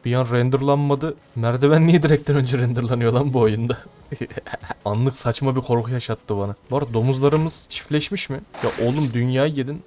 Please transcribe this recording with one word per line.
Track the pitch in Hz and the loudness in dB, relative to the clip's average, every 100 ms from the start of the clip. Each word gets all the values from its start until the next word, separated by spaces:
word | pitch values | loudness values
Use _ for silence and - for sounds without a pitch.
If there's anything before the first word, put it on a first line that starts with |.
| 120 | 0
Bir | 123 | 0
an | 120 | 2
renderlanmadı. | 120 127 135 139 139 143 139 156 147 _ 120 | 2 2 2 2 2 2 0 -2 -8 _ -4
Merdiven | 117 123 143 156 165 | -2 2 4 6 6
niye | 180 | 4
direkten | 147 147 - 143 | 4 2 2 0
önce | 123 131 | 2 0
renderlanıyor | 120 120 120 123 117 | 0 0 -2 0 2
lan | 123 143 | 2 2
bu | 127 | 2
oyunda? | 110 107 117 - - - - | 2 2 -4 -6 -8 -20 -16
<laughs> | - 117 - - - - - 101 | -12 -10 -10 -12 -14 -12 -8 -4
Anlık | 107 131 127 | 0 0 0
saçma | 120 113 135 131 | -4 -2 0 -2
bir | |
korku | 127 120 117 | 0 -2 0
yaşattı | 123 - 110 - 101 | -6 -6 -8 -4 -4
bana. | 101 101 _ | -4 -6 _
Bu | 131 | -4
arada | 139 | -2
domuzlarımız | 113 123 131 143 156 160 - - | 0 0 2 2 2 0 -4 -6
çiftleşmiş | - - 151 151 202 - | -8 -4 -2 -2 -6 -6
mi? | 135 - - | -8 -12 -6
Ya | 113 - 117 | -4 -2 -2
oğlum, | 143 139 | 0 -2
dünyayı | 120 123 131 147 | 0 0 0 0
yedin. | 143 131 160 | -2 -6 -8